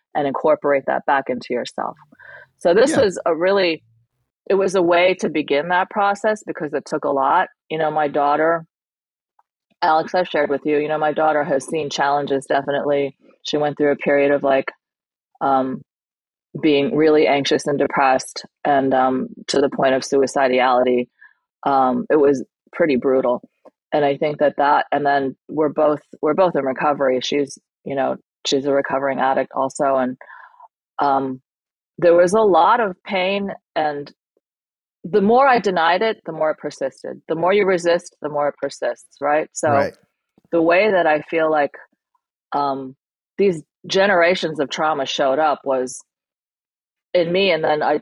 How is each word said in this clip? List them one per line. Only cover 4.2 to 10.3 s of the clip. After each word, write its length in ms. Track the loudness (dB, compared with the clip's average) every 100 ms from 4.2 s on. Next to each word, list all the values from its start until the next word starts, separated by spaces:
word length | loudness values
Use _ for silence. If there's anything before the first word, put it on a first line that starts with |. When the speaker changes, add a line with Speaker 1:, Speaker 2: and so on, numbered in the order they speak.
| _ _ -2
Speaker 1:
it 60 | 0
was 180 | 0
a 80 | 2
way 320 | 4 4 4 2
to 100 | -2
begin 400 | -2 0 0 0
that 220 | -2 -2
process 520 | 0 0 0 -2 -2
because 300 | -6 -8 -6
it 120 | -6 -6
took 180 | -4 -2
a 60 |
lot. 380 | 0 2 2 0 _ -10
You 80 | -4
know, 140 | -2
my 160 | 0 -2
daughter, 580 | 0 0 2 0 0 -4 _ _ _ _ _ _ _ _ _ _ -4
Alex, 320 | 0 2 0
I've 140 | -2
shared 220 | -2